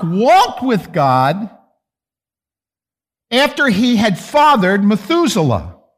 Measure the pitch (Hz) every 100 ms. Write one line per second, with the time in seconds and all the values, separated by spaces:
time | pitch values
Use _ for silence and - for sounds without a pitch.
0 | 165 185 247 370 466 - 262 208 - 175
1 | 139 127 135 185 214 - _ _ _ _
2 | _ _ _ _ _ _ _ _ _ _
3 | _ _ - 240 285 285 277 190 247 233
4 | 220 175 - 294 302 269 180 202 202 214
5 | - 339 320 180 151 101 85 - _